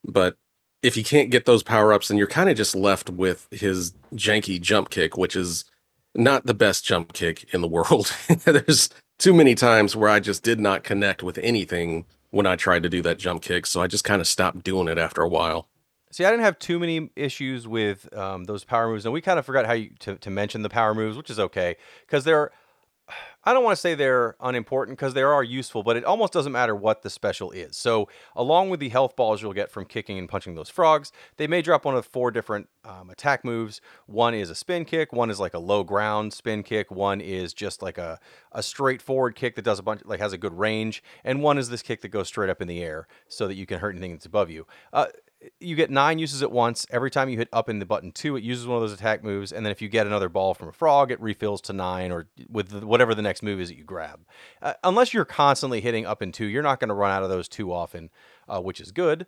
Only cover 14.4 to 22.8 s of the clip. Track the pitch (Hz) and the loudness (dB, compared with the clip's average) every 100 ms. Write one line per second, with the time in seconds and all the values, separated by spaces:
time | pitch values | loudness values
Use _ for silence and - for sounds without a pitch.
14.4 | 92 92 95 95 85 82 82 - 82 82 | 0 0 -4 -2 0 0 -2 0 0 2
15.4 | 82 82 - _ _ _ _ - 185 233 | 0 -2 -6 _ _ _ _ 0 2 4
16.4 | 214 170 - 170 170 160 156 - 139 - | 2 0 -4 -2 0 -4 -6 -6 -6 -4
17.4 | 135 131 113 113 104 98 - 107 95 95 | -6 -6 -4 0 0 0 -10 -8 -6 -6
18.4 | 90 104 - 117 113 110 110 147 190 175 | -6 -8 0 0 2 -2 -4 -4 0 0
19.4 | 135 131 113 117 104 - - 98 - 98 | 2 0 2 0 -2 -12 -12 -10 -6 -4
20.4 | 104 113 107 117 110 110 110 113 - 110 | -4 -4 -4 0 2 2 -2 -6 -10 -4
21.4 | 92 98 90 82 - - _ 147 139 151 | -2 0 -2 -4 -16 -20 _ -2 4 2
22.4 | 147 _ _ _ | 2 _ _ _